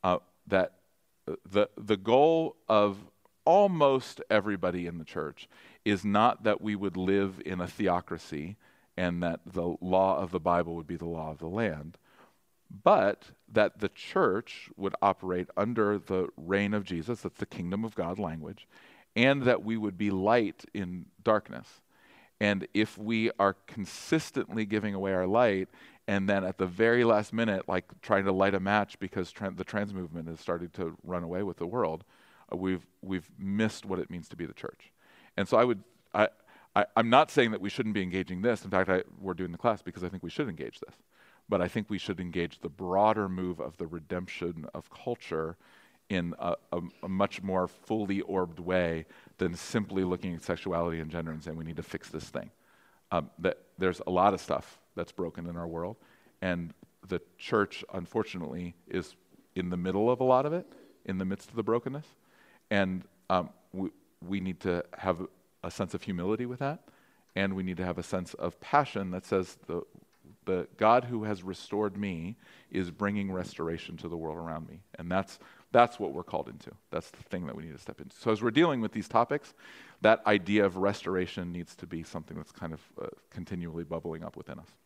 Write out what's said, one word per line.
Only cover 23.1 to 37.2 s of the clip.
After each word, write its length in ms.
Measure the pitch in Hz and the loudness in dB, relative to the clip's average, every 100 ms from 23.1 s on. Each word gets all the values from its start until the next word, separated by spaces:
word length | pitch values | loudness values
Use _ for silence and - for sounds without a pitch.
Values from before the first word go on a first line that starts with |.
| 113 113 - | 0 0 4
are 160 | 98 95 - | 2 2 -12
consistently 1000 | - 92 - - 160 - 139 - 110 107 | -10 -10 -10 0 0 2 -4 -4 -4 0
giving 280 | 104 104 | 0 0
away 200 | 98 98 | -2 0
our 140 | 95 92 | 2 4
light, 400 | 110 120 95 92 - - - - | 4 4 4 -2 -10 -20 -12 -2
and 220 | 101 98 | 0 2
then 140 | 98 | 2
at 140 | 92 - | 0 -2
the 80 | 92 | -2
very 380 | 87 113 120 | 4 4 6
last 300 | 117 107 104 | 6 4 2
minute, 340 | 110 113 95 - | -2 0 0 0
like, 180 | 92 - - | -2 -4 -18
trying 240 | - 98 98 | 2 4 4
to 60 | |
light 220 | 95 98 | 4 4
a 60 | 98 | 4
match 400 | 95 107 101 - | 4 2 2 -6
because 320 | 92 98 90 | -6 -6 -6
tran-, 240 | - 98 90 | -6 -6 -6
the 60 | |
trans 300 | 90 104 104 | -4 -2 -4
movement 340 | 95 85 82 80 | -6 -6 -8 -8
has 120 | 82 | -8
started 340 | - 85 85 | -4 -4 -4
to 220 | - 85 - | -6 -6 -6
run 200 | - 90 | -6 -4
away 200 | 85 90 | -2 -4
with 140 | 101 85 | -4 -4
the 100 | 85 | -4
world, 360 | 120 87 80 - _ _ - - | 0 0 -2 -10 _ _ -20 -10
uh, 40 | 90 | -4
we've, 300 | 95 92 - _ | -2 -2 -6 _
we've 280 | 95 92 - - | -6 -6 -6 -10
missed 480 | 95 101 110 - 98 | -4 0 0 -2 -6
what 140 | 92 | -4
it 100 | - | -4
means 200 | 87 82 | -8 -12
to 60 | - | -10
be 100 | 85 | -10
the 80 | |
church. 380 | - - - - _ _ - - - | -8 -12 -14 -20 _ _ -20 -10 -4
And 120 | 98 | 2
so 100 | 117 | 4
I 60 | |
would, 180 | 123 104 - _ _ | 4 2 -4 _ _
I, 140 | - 107 _ _ - _ 104 | 2 2 _ _ -20 _ 0
I, 100 | 104 - | 2 2
I'm 120 | 117 | 6
not 220 | 127 | 6